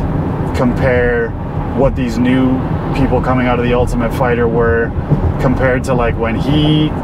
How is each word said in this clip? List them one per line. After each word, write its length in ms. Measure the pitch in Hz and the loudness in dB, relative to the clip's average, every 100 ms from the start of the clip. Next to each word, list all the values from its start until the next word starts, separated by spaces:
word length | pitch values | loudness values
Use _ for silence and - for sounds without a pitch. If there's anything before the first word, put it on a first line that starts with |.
| - - - - - - | -2 -2 -2 -4 -2 0
compare 760 | 123 120 131 123 120 120 113 - - - - 117 | 0 0 0 2 0 0 -2 -4 -6 -6 -4 0
what 180 | 135 | 0
these 240 | 117 123 113 | 0 -2 0
new 400 | 123 131 131 127 - - - | 2 2 2 0 -2 -4 -2
people 260 | - 127 123 | 0 0 0
coming 240 | 127 127 123 | 0 0 0
out 120 | 120 | 0
of 40 | |
The 80 | 120 | 2
Ultimate 380 | 123 120 120 113 | 2 0 0 -2
Fighter 360 | 131 123 120 117 | 0 0 2 0
were 420 | 117 117 117 117 - - - - - | 2 2 2 0 -2 -2 0 0 0
compared 440 | 135 - 131 127 | 0 2 2 0
to, 100 | 131 | 0
like, 240 | 123 117 110 | 0 0 0
when 160 | 113 | -2
he 540 | 110 131 151 151 151 151 - | -2 0 2 4 2 2 -2